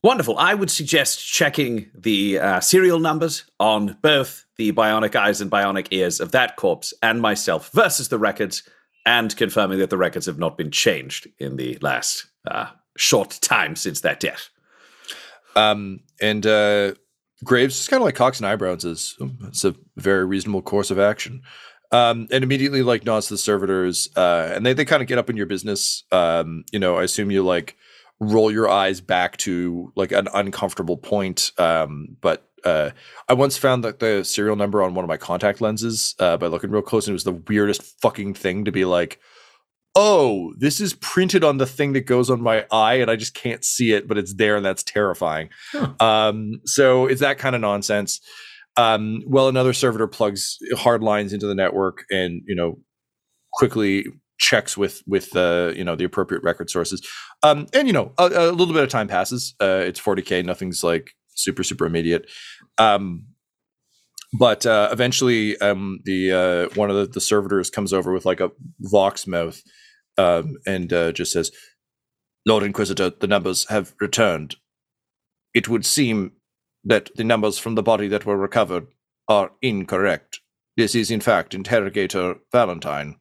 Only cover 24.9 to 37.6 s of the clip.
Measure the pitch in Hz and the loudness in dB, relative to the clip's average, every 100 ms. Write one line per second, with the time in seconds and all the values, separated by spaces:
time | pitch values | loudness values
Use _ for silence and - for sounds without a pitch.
24.9 | 156 123 127 120 113 92 95 101 98 - | 2 2 -2 -2 -4 -4 -6 -4 -4 -4
25.9 | - _ 92 85 85 82 82 - 104 92 | -6 _ 2 2 0 -2 -8 -8 -2 0
26.9 | 87 90 - 101 98 92 87 82 - _ | 0 -2 -2 0 0 2 0 -4 -18 _
27.9 | - _ _ 107 110 110 107 107 98 95 | -20 _ _ 0 2 2 2 2 2 2
28.9 | 92 90 90 90 - - 87 90 87 90 | -2 -2 0 0 -4 -4 -2 -2 -6 -8
29.9 | - 95 98 98 98 98 - 98 - 85 | -4 0 0 0 -2 -4 -4 -6 -4 -4
30.9 | 87 - 104 95 87 - - 85 82 76 | -6 -2 -2 -2 -2 -4 0 2 2 0
31.9 | 73 76 - - 82 _ _ 90 80 73 | -6 -14 -2 -2 -2 _ _ 0 0 0
32.9 | - - - - 127 139 131 135 127 113 | -6 -20 -20 0 2 2 2 0 0 -2
33.9 | - 113 104 90 - 107 104 101 101 92 | -2 0 0 0 -2 0 0 0 0 0
34.9 | 90 87 80 - 90 104 101 110 107 117 | -2 -4 -6 -4 -2 -2 0 -4 -2 -4
35.9 | 113 - - 90 82 85 85 101 104 98 | -4 -6 0 0 2 -2 -4 -2 -2 0
36.9 | 113 104 92 98 87 82 104 | -2 -2 -4 -4 -6 -2 2